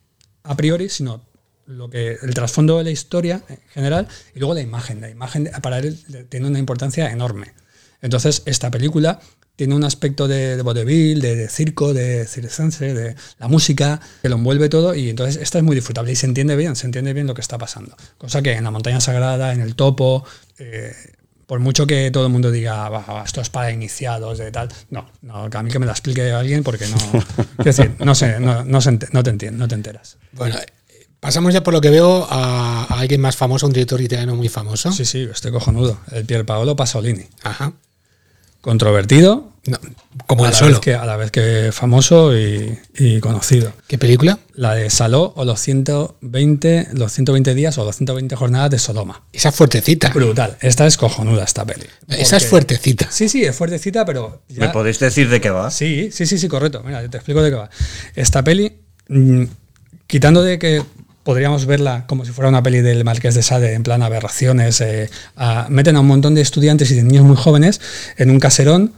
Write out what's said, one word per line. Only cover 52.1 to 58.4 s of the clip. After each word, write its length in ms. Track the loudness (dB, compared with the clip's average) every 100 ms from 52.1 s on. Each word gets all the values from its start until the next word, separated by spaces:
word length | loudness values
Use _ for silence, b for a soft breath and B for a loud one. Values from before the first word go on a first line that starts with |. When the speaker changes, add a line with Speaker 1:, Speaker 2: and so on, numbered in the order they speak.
| 0 4 4
Speaker 3:
es 60 |
Speaker 1:
Porque 60 | 6
Speaker 3:
fuertecita. 580 | 4 4 0 0 0 -2
Speaker 1:
Sí, 160 | 0 0
sí, 160 | 2
es 100 | 0
fuertecita, 500 | -2 -4 -4 -4 -2
pero 380 | -2 -4 -8 -14 _
ya 180 | -4 -2
Speaker 2:
¿Me 20 |
podéis 280 | 0 -2 0
decir 300 | 0 2 4
de 120 | 4
qué 100 | 2
va? 200 | -2 -4
Speaker 1:
Sí, 400 | -4 -4 -2 -6
sí, 160 | -4 -2
sí, 100 | -2
sí, 120 | -2
correcto. 340 | -2 -4 -4
Mira, 240 | -10 -10 -10
te 80 | -12
explico 240 | -2 2
de 80 | 2
qué 60 | 0
va. 140 | -8 B B B B -4
Esta 260 | 0 2